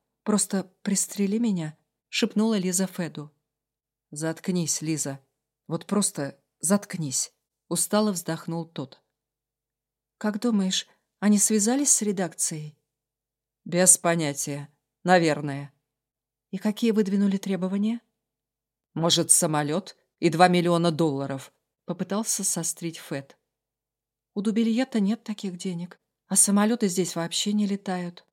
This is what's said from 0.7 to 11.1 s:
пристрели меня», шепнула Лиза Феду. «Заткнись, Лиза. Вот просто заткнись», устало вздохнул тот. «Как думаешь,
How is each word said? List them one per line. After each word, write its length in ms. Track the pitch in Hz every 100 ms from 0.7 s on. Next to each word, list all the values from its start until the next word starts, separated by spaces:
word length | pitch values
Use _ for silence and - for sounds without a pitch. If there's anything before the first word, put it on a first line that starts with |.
| _
пристрели 560 | - 190 - - 196 220
меня», 400 | 233 185 156 - _ _ _
шепнула 480 | - 226 208 220 214
Лиза 300 | 185 180 185
Феду. 440 | - 165 - 147 _ _ _ _ _ _ _ _
«Заткнись, 720 | 151 160 160 - 180 156 -
Лиза. 380 | 156 156 143 139 _ _ _ _ -
Вот 180 | 165 -
просто 520 | 202 196 - 139 - _ _
заткнись», 720 | - 202 - 185 151 127 - _ _ _ _
устало 420 | 175 - 208 214
вздохнул 540 | 175 - 160 - 165 165
тот. 360 | - 131 - _ _ _ _ _ _ _ _ _ _ _ _
«Как 240 | 214 208
думаешь, 440 | 247 208 185 190 - _ _